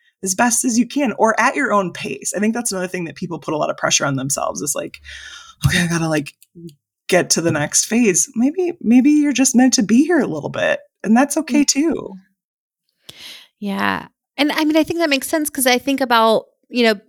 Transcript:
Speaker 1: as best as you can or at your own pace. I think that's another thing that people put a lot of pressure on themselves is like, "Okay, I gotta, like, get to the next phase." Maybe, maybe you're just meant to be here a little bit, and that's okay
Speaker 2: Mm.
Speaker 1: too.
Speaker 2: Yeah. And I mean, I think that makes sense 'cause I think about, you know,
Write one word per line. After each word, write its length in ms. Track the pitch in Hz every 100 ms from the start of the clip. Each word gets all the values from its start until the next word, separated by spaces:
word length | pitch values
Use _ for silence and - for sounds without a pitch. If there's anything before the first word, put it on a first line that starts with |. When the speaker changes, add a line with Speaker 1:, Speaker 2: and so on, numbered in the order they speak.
| _ _
Speaker 1:
as 100 | 190
best 320 | 185 240 233 269
as 140 | 226
you 80 | 240
can 260 | 277 277 -
or 200 | 220 214
at 160 | 240 -
your 160 | 269
own 220 | 202 185
pace. 400 | - - - - -
I 40 |
think 160 | 214 226
that's 160 | 233
another 160 | 190 180
thing 160 | 180 165
that 100 | 135
people 220 | 170 160
put 140 | 139
a 40 | 151
lot 120 | 151
of 80 | -
pressure 280 | 147 - 147
on 100 | 135
themselves 460 | 135 - - -
is 120 | 147
like, 260 | - - - - - - - - - -
"Okay, 120 | 180
I 40 | 170
gotta, 220 | 165 160
like, 240 | 156 143 - _ 175 170 - _ _ -
get 220 | 180 139
to 100 | -
the 100 | 165
next 340 | 156 151 - -
phase." 420 | 226 233 175 - 220
Maybe, 360 | 254 349 349 -
maybe 300 | 202 247 254
you're 200 | 302 294
just 220 | 240 262 226
meant 180 | 254 -
to 80 |
be 200 | 196 233 302
here 140 | 339
a 60 | 214
little 240 | 156 143
bit, 300 | 139 87 - - _
and 120 | - 220
that's 220 | 277 -
okay 240 | 311 285
Speaker 2:
Mm. 40 | 285
Speaker 1:
too. 480 | 269 320 254 - 190 _ _ _ _ _ _ _ _ _ - - - - -
Speaker 2:
Yeah. 480 | 202 196 202 - - _ _ -
And 140 | 294
I 140 | 311 311
mean, 100 | 311
I 60 |
think 160 | 302 339
that 100 | 330
makes 180 | 277 -
sense 220 | 330 302
'cause 180 | - 254
I 100 | 247
think 240 | 262 269
about, 440 | 269 233 226 220 - _ _
you 140 | 240
know, 160 | 233 208